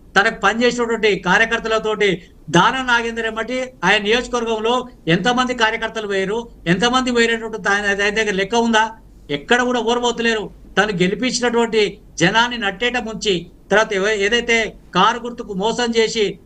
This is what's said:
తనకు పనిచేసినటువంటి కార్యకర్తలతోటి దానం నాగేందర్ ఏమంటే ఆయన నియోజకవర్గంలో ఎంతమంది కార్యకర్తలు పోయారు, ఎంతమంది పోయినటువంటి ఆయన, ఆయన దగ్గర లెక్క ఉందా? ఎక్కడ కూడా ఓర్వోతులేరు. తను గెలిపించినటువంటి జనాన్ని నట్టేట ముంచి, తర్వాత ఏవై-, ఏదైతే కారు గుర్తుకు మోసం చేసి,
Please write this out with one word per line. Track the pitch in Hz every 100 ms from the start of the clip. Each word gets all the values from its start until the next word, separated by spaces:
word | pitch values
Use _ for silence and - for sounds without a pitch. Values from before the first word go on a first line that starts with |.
| - 190
తనకు | 220 226
పనిచేసినటువంటి | 196 226 247 240 233 226 214 185
కార్యకర్తలతోటి | 180 196 226 226 - 220 214 208 202 175 - - -
దానం | 156 208 262 254
నాగేందర్ | 233 233 226 226
ఏమంటే | 220 220 254 254 -
ఆయన | 175 208
నియోజకవర్గంలో | 202 240 240 240 226 220 220 254 247 - 160
ఎంతమంది | 175 240 247 247
కార్యకర్తలు | 247 220 226 220 226 208
పోయారు, | 196 190 226 233 - 170
ఎంతమంది | 185 233 262 254
పోయినటువంటి | 240 226 226 226 220 202
ఆయన, | 202 208
ఆయన | 196 202
దగ్గర | 208 214
లెక్క | 190 196
ఉందా? | 233 233 220 220 - - - -
ఎక్కడ | 190 - 240
కూడా | 247 247
ఓర్వోతులేరు. | 220 240 240 233 233 220 170 - - -
తను | 214
గెలిపించినటువంటి | 180 180 196 247 - 240 233 233 220 196 - -
జనాన్ని | - 170 220 240 240
నట్టేట | 202 190 240 247
ముంచి, | 220 220 214 175 170 - -
తర్వాత | 202 220
ఏవై-, | 196 202 214
ఏదైతే | 202 240 233 226 208 - -
కారు | 180 208 240
గుర్తుకు | 233 240 208
మోసం | 185 214 226 240 226
చేసి, | 220 226 196 -